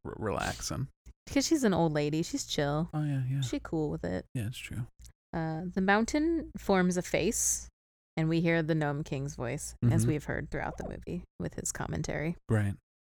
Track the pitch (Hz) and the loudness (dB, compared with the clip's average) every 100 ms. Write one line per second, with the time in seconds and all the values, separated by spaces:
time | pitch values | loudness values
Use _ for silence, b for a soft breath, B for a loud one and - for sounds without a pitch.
0 | - - 107 80 - - - - 135 - | -10 -4 -2 0 0 -2 -4 -4 -6 -8
1 | - - - 277 269 320 240 180 165 151 | -20 -20 -2 0 2 4 4 4 2 2
2 | 147 156 170 277 - - 143 147 165 151 | 0 0 -2 -4 -4 0 2 2 0 -2
3 | 151 139 131 139 127 285 - 160 151 160 | 0 0 0 0 0 -4 -4 -2 -2 -2
4 | - 185 - 131 107 127 - - 123 - | -4 -4 -6 -6 -6 -6 -10 -8 -8 -10
5 | - - _ 175 160 160 180 180 190 202 | -20 -20 _ -4 -4 -4 -4 0 4 4
6 | 226 311 320 330 - - - 196 180 180 | 4 2 2 2 -2 -6 2 4 6 2
7 | - - 170 247 - - - _ _ _ | 0 2 2 2 0 0 -4 _ _ _
8 | _ - 160 165 165 170 156 160 147 143 | _ -2 2 4 4 4 4 2 2 -2
9 | 156 139 139 151 120 139 - - 120 113 | -4 -4 -4 -4 -4 -4 -8 0 4 4
10 | 113 151 - - - - - - - - | 4 0 -2 -6 -4 -6 -6 -6 -8 -8
11 | - 175 - - 170 - - - - - | -8 -8 -8 -8 -8 -6 -6 -6 -4 -4
12 | - 156 151 175 - 110 101 95 _ _ | -4 -2 -4 -4 0 0 2 -4 _ _